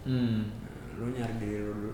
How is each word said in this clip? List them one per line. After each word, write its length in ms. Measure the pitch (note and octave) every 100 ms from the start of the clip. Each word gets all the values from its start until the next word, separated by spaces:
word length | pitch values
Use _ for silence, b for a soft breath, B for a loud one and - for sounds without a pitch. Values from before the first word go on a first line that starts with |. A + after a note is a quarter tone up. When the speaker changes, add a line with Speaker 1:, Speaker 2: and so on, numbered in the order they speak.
Speaker 1:
Hmm. 460 | - B2+ A#2+ A2 G#2 G#2
Speaker 2:
Nah, 160 | - - - -
lu 160 | A#2+
nyari 200 | B2+ A#2 A2+
diri 180 | G#2 G#2
lu 100 | G#2
dulu. 200 | G#2+ G#2